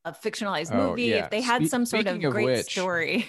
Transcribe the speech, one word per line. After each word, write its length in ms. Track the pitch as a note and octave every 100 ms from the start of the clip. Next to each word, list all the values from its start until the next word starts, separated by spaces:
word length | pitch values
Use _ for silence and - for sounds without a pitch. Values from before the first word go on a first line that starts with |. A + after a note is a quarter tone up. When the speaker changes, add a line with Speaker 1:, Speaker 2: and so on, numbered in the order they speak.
| E3+
Speaker 1:
a 60 |
fictionalized 560 | - A3 - G3+ - E3
Speaker 2:
Oh, 160 | G2 -
Speaker 1:
movie, 140 | - A#3+
Speaker 2:
yeah. 200 | A3+ -
Speaker 1:
if 40 |
they 100 | G#3
had 220 | B3 A#3+ D#4
Speaker 2:
Spe-, 40 |
Speaker 1:
some 160 | B3 A#3+
sort 160 | A3
of 40 | G3+
Speaker 2:
speaking 140 | F3+ D#3
of 60 |
Speaker 1:
great 120 | A#2+ B2+
Speaker 2:
which, 260 | A#2+ -
Speaker 1:
story. 540 | G3 F#3 F3 D3+ B3